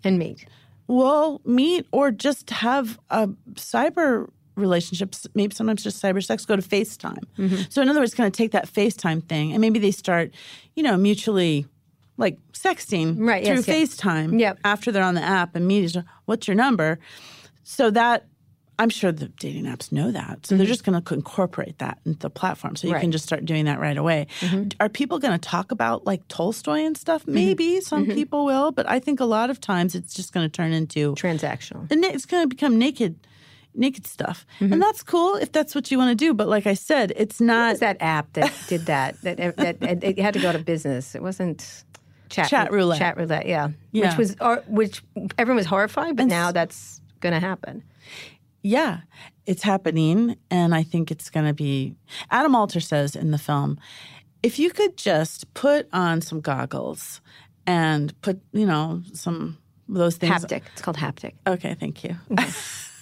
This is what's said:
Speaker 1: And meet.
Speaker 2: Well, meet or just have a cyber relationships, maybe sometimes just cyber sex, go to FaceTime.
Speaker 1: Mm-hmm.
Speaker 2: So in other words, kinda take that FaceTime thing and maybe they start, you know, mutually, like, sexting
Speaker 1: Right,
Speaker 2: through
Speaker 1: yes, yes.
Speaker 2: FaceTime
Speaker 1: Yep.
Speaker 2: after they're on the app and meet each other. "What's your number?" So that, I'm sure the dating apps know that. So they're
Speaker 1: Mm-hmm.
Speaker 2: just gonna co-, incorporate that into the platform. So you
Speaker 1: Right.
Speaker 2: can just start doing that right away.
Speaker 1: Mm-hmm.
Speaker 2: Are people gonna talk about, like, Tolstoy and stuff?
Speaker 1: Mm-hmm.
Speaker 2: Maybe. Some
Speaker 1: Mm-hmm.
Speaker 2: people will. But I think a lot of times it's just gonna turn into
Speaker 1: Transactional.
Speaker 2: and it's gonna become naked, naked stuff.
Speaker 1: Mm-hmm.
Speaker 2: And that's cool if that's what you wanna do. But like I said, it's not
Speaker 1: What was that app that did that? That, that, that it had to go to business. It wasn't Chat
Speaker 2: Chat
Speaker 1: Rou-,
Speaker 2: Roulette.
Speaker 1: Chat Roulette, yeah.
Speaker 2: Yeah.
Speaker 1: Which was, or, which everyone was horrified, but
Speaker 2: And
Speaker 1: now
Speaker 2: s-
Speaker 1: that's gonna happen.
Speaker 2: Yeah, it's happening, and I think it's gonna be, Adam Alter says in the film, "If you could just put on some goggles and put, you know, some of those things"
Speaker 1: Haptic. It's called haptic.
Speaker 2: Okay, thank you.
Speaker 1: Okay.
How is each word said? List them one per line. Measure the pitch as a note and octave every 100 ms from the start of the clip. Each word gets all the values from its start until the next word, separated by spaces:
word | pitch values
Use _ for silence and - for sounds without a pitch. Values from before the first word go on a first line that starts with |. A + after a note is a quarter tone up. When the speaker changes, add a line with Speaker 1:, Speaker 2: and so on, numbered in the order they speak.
Speaker 1:
And | G3 F#3
meet. | D#3+ - - - _ _ -
Speaker 2:
Well, | B3 C4 D4 D#4 C#4+ -
meet | B3 D4 F4 -
or | - C#4
just | G3+ C#4 C#4 -
have | - A3+ C4+ A#3 A3+ -
a | - G#3 - -
cyber | - - A3+ C#4 - D#4 A#3 - - _ -
relationships, | G3 F3 F3 F3 F#3+ - -
maybe | - G#3 G#3
sometimes | A3 G#3+
just | G#3+ -
cyber | G3+ F#3+
sex, | F#3 A3 -
go | G3+
to |
FaceTime. | F3+ G3+ A3 - - - - -
Speaker 1:
Mm-hmm. | F#3+ F#3 F#3+
Speaker 2:
So | -
in | C4
other | D4
words, | A#3+
kinda | - A3
take | - A3
that | G3+ E3
FaceTime | - G#3 - F3 D#3+ -
thing | D#3+ D3+
and | G#3+
maybe | A3+ A3
they | G3+
start, | F#3+ - F3 E3 - - - - -
you |
know, | D4+ F#3
mutually, | G3+ G3+ - G3+ F3 D3+ C#3+ _ _ _ _ -
like, | A3 D3+ _
sexting | - F#4+ F4 - F3+ D#3+ E3
Speaker 1:
Right, | A3+ G3+
Speaker 2:
through | G#3 B3+
Speaker 1:
yes, | G#3+
yes. | D#4 D#4+ -
Speaker 2:
FaceTime | G#3 D#3+ D#3 A3
Speaker 1:
Yep. | G#3+ -
Speaker 2:
after | G#3 G#3 A#3+
they're | G3
on | F#3 F3
the |
app | E3 F#3+ F3 F3
and | F3
meet | G3+ F3
each | F3
other. | F3 - -
"What's | A3 -
your | G3+
number?" | C4+ A3 D#3 D#3+ - - - - - _
So | - - A#3+
that, | G#3+ A#3 A#3+ - _ _ _ _ -
I'm | A3+
sure | - F#3+
the | D#3+ C#3+
dating | - C#3+ C3+ C3
apps | B2+ -
know | C#3+ F3+
that. | G#3+ - - -
So | F#3+
they're | G3
Speaker 1:
Mm-hmm. |
Speaker 2:
just | A#3+ -
gonna | F3
co-, | F3 D3
incorporate | - - F3+ - - D#3
that | - - -
into | D#3
the | -
platform. | - F#3 - - D#3
So | E3+
you |
Speaker 1:
Right. | E3
Speaker 2:
can | E3+
just | D#3+ -
start | D3+ D#3
doing | D#3+ D3+
that | C#3+
right | D3+ C#3+
away. | D#3 D#3+ D3+ -
Speaker 1:
Mm-hmm. | F3+ F#3+ G#3 -
Speaker 2:
Are | G#3+
people | G#3+ C4+ E4+
gonna | C4 F3
talk | - F3+ G#3+
about, | G#3+ A#2 A#2 -
like, | F#3+ -
Tolstoy | - E3+ A3 - D4+ D#4
and | D4+
stuff? | - D#4+
Speaker 1:
Mm-hmm. | -
Speaker 2:
Maybe. | C#4 F#4 F#4+ E4 F4+
Some | F#4 - G3+
Speaker 1:
Mm-hmm. |
Speaker 2:
people | G#3+ D4+ D4 C#4+
will. | C4 D4
But | C4 -
I | B3+
think | C4 C#4
a | B3
lot | A3 A#3+
of | C4+
times | - F#3 F3 F3
it's | F3
just | - F#3
gonna | F3+ D#3+
turn | D#3 E3
into | D#3+ D#3+ - D3 C#3+
Speaker 1:
Transactional. | F3+ D#3+ D3+ C3 - - D#3+
Speaker 2:
and | D4+ F#4
it's | C#4 -
gonna | F4 D#4+
become | B3+ D4 A3+
naked, | B3+ - G#3+ D#3+ _ - - - _
naked | - C4 C4 -
stuff. | - - F3 - -
Speaker 1:
Mm-hmm. | G3
Speaker 2:
And | B3+
that's | G4+ G#4+
cool | - F4 F4 G4+
if | -
that's | D#4 D4+ C#4+
what | B3+
you | C4
wanna | B3+ A#3
do. | D#4+
But | A3+ G#3
like | G#3 G#3
I | G3
said, | - D4 G3+ -
it's | G#3+ -
not | A#3 A3+ A#3
Speaker 1:
What |
was | A3
that | A3+ F#3+
app | D#3+ D#3 D3+
that | - C#4 - -
did | F3 E3
that? | D3 C3 -
That, | F3+ E3+ F3 E3+
that, | C#4 E3+
that | F3 F3
it | F#3+ F#3+
had | G3
to | G#3
go | F3+
to | E3
business. | E3 E3 D3+ B2+ C3 -
It |
wasn't | F#3 F#3 F#3 D#3 - - - - _ _ -
Chat | - D3+
Speaker 2:
Chat | C#4 G#3
Speaker 1:
Rou-, | G3+
Speaker 2:
Roulette. | F3+ D#3+
Speaker 1:
Chat | F3 E3+
Roulette, | E3 D#3 -
yeah. | E3 D3 D3+ -
Speaker 2:
Yeah. | G#3+ G3
Speaker 1:
Which | E3
was, | A3 G3
or, | A#3+ A#3+ -
which | G#3+ G#3+ - - - F#3 -
everyone | A#3 B3
was | F3
horrified, | F#3+ G#3 - D#4 C#4
but |
Speaker 2:
And | B3+
Speaker 1:
now | E3+ F3
Speaker 2:
s- |
Speaker 1:
that's | F3+ E3 - - - - -
gonna | F3 E3
happen. | F3+ F#3+ - - - _ - - - - _ _
Speaker 2:
Yeah, | G3+ A#3+ D#4 E3+ - - - _ -
it's | F#3
happening, | G#3 F#3+ F3+ D#3+ D#3 F3+ A#3 A#3 -
and | F3+ E3+
I | E3
think | D#3+ E3+ D#3+
it's | D#3+ -
gonna | D#3+ D3+
be, | D3 D3 C#3 C3 - - - -
Adam | A#3 D4+ B3
Alter | G#3 F3
says | - D3+ C#3+ -
in | D#3+
the | D3+
film, | - C#3+ C#3+ D3 - - - - - _
"If | A#3 -
you | E4+
could | F4 G#4 -
just | - D#3+ D#3+ - -
put | - C#4 D4 -
on | F#3 F3 E3
some | E3 D#3+
goggles | D3+ C3 B2+ C3+ B2 - - - _ - - _ -
and | F3 D#3+ D3+ D3 -
put, | - F#3+ -
you | G#3 G#3
know, | D3+ D#3+ E3 F3
some | E3 - E3+ D#3+ D#3 _ _ -
of | F#3+
those | E3+ E3+
things" | E3+
Speaker 1:
Haptic. | F3+ F3 - -
It's | -
called | - D3+
haptic. | D3 C3+ - - -
Speaker 2:
Okay, | F3+ - E3
thank | D3+ D3+
you. | F3+ F3 -
Speaker 1:
Okay. | G#3 C4+ - - - - -